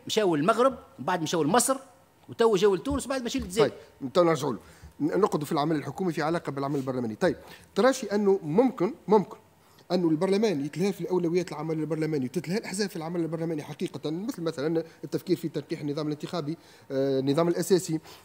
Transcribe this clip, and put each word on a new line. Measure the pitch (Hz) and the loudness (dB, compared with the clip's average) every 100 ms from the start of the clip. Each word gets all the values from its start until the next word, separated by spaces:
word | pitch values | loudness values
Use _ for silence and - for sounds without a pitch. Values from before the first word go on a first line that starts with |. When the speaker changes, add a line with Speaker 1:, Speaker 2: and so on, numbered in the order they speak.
| - | -4
Speaker 1:
مشاول | 220 202 156 | 0 2 4
المغرب، | 175 220 262 | 2 4 2
ومن | 254 - - 139 | 0 -10 -10 -4
بعد | 180 | -2
مشاول | 156 175 147 | 0 0 4
مصر، | 240 240 269 - - _ _ - | 4 4 0 -8 -20 _ _ -6
وتو | 123 233 190 | 2 4 6
جاو | 202 | 4
لتونس، | 185 - 185 233 | 2 0 -4 -4
وبعد | 269 | -6
مشي | 240 262 | -4 -6
للجزائر. | 208 196 202 - - - | -2 2 2 0 -16 -12
Speaker 2:
طيب، | 135 | 0
تو | 180 | 4
نرجعوا | 170 156 143 | 4 4 0
له. | 98 - - - - | -4 -8 -20 -16 -4
ن-، | 147 180 | -2 2
نقعدوا | 202 170 147 | 2 2 -2
في | |
العمل | 160 147 151 | 0 0 -2
الحكومي | 139 - 185 | -4 -4 -4
في | 156 | -2
علاقة | 151 170 - | -2 -2 -4
بالعمل | 139 139 143 | -6 -4 -2
البرلماني. | 131 127 117 | -4 -4 -4
طيب، | 107 180 - - - - | 0 0 0 -8 -20 -8
تراشي | - 247 269 202 | 2 2 2 -2
أنه | 202 202 196 | 0 2 2
ممكن، | 151 180 262 - 190 330 - | 2 4 4 2 -2 -2 2
ممكن | 208 - - _ _ _ - - | 2 2 -8 _ _ _ -16 -2
أنه | 180 170 | 0 2
البرلمان | 156 190 196 220 151 | 2 2 2 2 0
يتلهى | 147 151 196 | -4 -2 -2
في | 185 | -2
الأولويات | 165 180 170 180 170 | -2 0 0 0 -2
العمل | 151 160 160 | -6 -6 -4
البرلماني | 151 156 156 151 | -2 -2 -2 -2
وتتلهى | 123 180 156 208 | -2 -4 -4 -4
الأحزاب | - 190 202 | -4 -4 -4
في | 170 | -6
العمل | 160 175 | -6 -4
البرلماني | 160 160 165 151 | -4 -4 -4 -4
حقيقة، | 135 147 180 147 151 | -6 -8 -8 -6 -6
مثل | 165 226 185 | -6 -6 -6
مثلًا | 165 139 151 165 165 - | -6 -2 0 0 -2 -8
التفكير | 156 151 - 170 | -6 -4 0 -2
في | 160 | -2
تنقيح | 151 - 156 | -6 -6 -6
النظام | 147 147 151 | -4 -4 -4
الانتخابي، | 147 165 175 147 165 - - - | -6 -6 -4 -4 -8 -12 -20 -6
آه، | 135 139 135 | 0 2 2
النظام | 135 143 170 | 2 4 4
الأساسي، | 175 170 180 - 156 - - | 2 4 2 2 -4 -6 -20